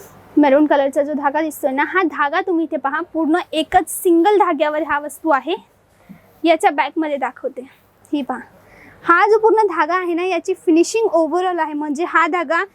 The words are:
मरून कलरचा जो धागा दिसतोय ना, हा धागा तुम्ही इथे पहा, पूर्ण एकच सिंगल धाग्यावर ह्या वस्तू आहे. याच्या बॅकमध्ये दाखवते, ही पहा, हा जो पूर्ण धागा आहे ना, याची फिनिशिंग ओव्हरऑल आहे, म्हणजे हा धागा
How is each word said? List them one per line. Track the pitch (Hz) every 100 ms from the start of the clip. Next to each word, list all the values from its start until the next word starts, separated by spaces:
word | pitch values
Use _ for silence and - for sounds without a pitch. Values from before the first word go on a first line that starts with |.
| - - - -
मरून | 294 269 302
कलरचा | 294 277 294
जो | 285
धागा | 294 285 294
दिसतोय | 320 294 285
ना, | 262 294
हा | 339
धागा | 339 285 285 320
तुम्ही | 381 330
इथे | 320 311
पहा, | 277 302
पूर्ण | 349 320 311 339 -
एकच | 311 311 370 339 -
सिंगल | 370 339 339 415
धाग्यावर | 359 294 302 302
ह्या | 302 294
वस्तू | 294 - 320
आहे. | 277 262 381 - _ _ _ _ - _ _
याच्या | 320 320 392
बॅकमध्ये | 294 285 311 311 285
दाखवते, | 254 - 269 - 254 _ _ _ _
ही | 294
पहा, | 262 247 - _ _ - - -
हा | - 339 415
जो | 427
पूर्ण | 440 427 415
धागा | 330 302 359
आहे | 359
ना, | 339 370
याची | 339 330
फिनिशिंग | 370 - 320 339 453 453
ओव्हरऑल | 330 320 339 370 349
आहे, | 311
म्हणजे | 302 302 277 349
हा | 330 330
धागा | 359 294 330 392